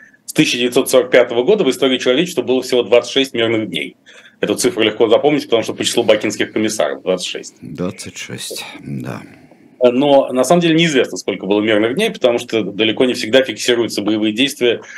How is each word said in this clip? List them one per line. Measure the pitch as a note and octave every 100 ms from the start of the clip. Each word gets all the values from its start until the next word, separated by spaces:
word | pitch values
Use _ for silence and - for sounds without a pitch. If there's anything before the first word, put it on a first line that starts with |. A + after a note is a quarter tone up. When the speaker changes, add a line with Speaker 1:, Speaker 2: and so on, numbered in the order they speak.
| - _ -
Speaker 1:
с |
тысяча | - D#3 B2
девятьсот | B2 B2 B2
сорок | C3 A2
пятого | C3 A#2+ A#2
года | B2+ G#3+
в | D3
истории | B2+ C3+ B2+
человечества | B2+ B2+ F3 -
было | A2+ C3
всего | B2 B2+
двадцать | A2 A#2+ A#2
шесть | C#3 C3+
мирных | A#2 A2+ A2+ G#2
дней. | E2 C#2 - _ - - _
Эту | G2+ G2
цифру | B2 A2+
легко | G#2+ - A#2
запомнить, | A2 D3 D3+
потому | - A2+
что | G#2+
по | -
числу | G#2+ -
бакинских | A2+ G#2+ A2 G#2 A2
комиссаров | - G#2+ - D2+ C#2
двадцать | E2+ F2+ -
шесть. | - - -
Speaker 2:
Двадцать | - D2 F2+ G2 - -
шесть, | - B1 - - - -
да. | C2+ C#2 B1+ A#1 - - - _ _ _
Speaker 1:
Но | B2 A#2+ D3 C#3 B2+
на | B2+
самом | B2+ F3
деле | E3+ D#3+
неизвестно, | E3+ C#3 - F#2
сколько | - F#2+ F#2+
было | G#2
мирных | G#2+ G#2+ A2+ C3
дней, | A#2
потому | - B2+ A#2+
что | B2 A2+
далеко | F#2+ G2 A2 G#2+ B2+
не |
всегда | A2+ A2 C3
фиксируются | C3 G#2+ - A#2 A2 -
боевые | G2+ G#2+ A2
действия, | G#2+ C#3 - A#2+ A2 -